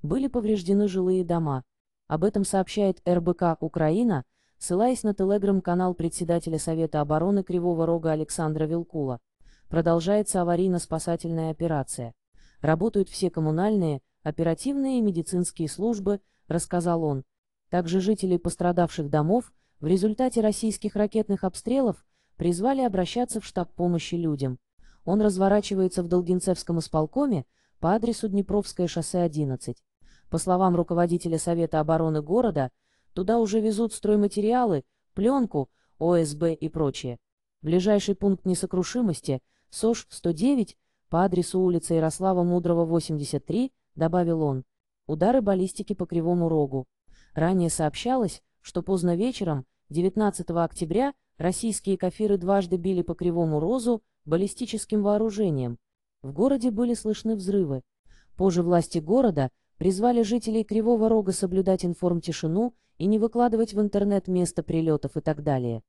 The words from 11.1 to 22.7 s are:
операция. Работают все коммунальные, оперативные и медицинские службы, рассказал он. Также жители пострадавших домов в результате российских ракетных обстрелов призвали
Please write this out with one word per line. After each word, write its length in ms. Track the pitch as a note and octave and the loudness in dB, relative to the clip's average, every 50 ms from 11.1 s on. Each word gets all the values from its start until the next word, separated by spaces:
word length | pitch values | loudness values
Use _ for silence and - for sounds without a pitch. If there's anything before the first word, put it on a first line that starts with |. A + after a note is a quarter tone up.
| E3+ E3+ - E3 E3 D#3+ D#3+ D#3+ | -4 -4 -4 -4 -4 -2 -2 -4
операция. 600 | D#3 - E3 E3+ D#3+ D3 C3 - - - B2 A#2 - _ _ _ _ - - _ _ _ | -4 -4 -2 -2 0 -2 -2 -4 -8 -10 -10 -12 -12 _ _ _ _ -20 -20 _ _ _
Работают 480 | - D3+ D#3 E3+ F#3 A3+ - G3+ F#3+ - | 0 0 0 2 0 0 2 0 -2 0
все 220 | - - F#3+ F3 | -2 -2 -2 -2
коммунальные, 720 | - E3 D#3+ D#3 D#3 D#3+ F#3 G#3+ A3 G3+ F3 D#3 D3 C3+ _ _ _ _ _ | 0 0 0 0 0 0 0 2 2 2 0 0 -2 -4 _ _ _ _ _
оперативные 760 | D#3 D3 - E3 E3 E3 - - C4+ C#4 C#4 C4+ C4+ C4 B3 | -8 -4 -2 0 0 0 -2 -2 -4 -2 -2 -2 0 0 2
и 40 | |
медицинские 680 | A3+ G#3 F3+ E3+ D#3+ - - F3 F3+ - - - E3 D3 | 2 2 0 -2 -4 -2 -2 -2 -2 -2 -2 -4 -6 -6
службы, 520 | - - G3 A#3 A#3 G3+ F#3+ G#3 G3+ G3 _ _ _ _ _ - | -4 -2 -2 -2 -2 -2 -2 -2 -2 -2 _ _ _ _ _ -4
рассказал 560 | - E3+ - - - F3 E3+ F3 E3+ E3 D#3+ | -4 -4 -2 -2 -2 -2 0 0 0 0 0
он. 180 | D3+ C#3+ C3+ C3+ _ _ _ _ _ _ _ _ _ | -2 -2 -4 -6 _ _ _ _ _ _ _ _ _
Также 300 | - F3+ F3 E3 F3 F#3+ | -2 -2 0 0 0 0
жители 380 | F3+ G3+ A3 - - F#3 F3+ | 2 2 0 0 2 0 0
пострадавших 720 | F3 - E3+ E3 - F3+ F3 F3 F3+ F3 D#3+ - - D3+ C#3+ | 0 0 -4 -4 0 0 0 2 2 0 0 0 -6 -4 0
домов 420 | D3 D3+ D3 D#3+ G3+ B3 A#3+ - _ _ _ _ _ _ | 0 2 2 4 2 0 0 -4 _ _ _ _ _ _
в 80 | - D#3 | 0 2
результате 520 | F3+ F#3+ F#3 G#3+ G#3+ - B3+ B3+ - A#3 | 2 2 2 0 0 0 -2 0 2 2
российских 540 | G#3+ G#3+ G3+ - - A3 G3+ - - G#3 - | 2 2 0 0 -2 -4 -4 -2 -6 -6 -2
ракетных 480 | G#3 G#3 G#3 - A3 G#3+ - G3 F#3+ | 0 -2 0 0 -2 0 0 -2 -2
обстрелов 640 | - F#3+ - - - A3+ B3 C#4 C4+ A3+ - - _ _ _ _ _ _ _ | -2 -4 -6 -6 -4 -2 0 2 2 0 0 -2 _ _ _ _ _ _ _
призвали 460 | - D#3+ E3+ F3 E3+ G3+ B3+ | -2 0 0 0 2 0 0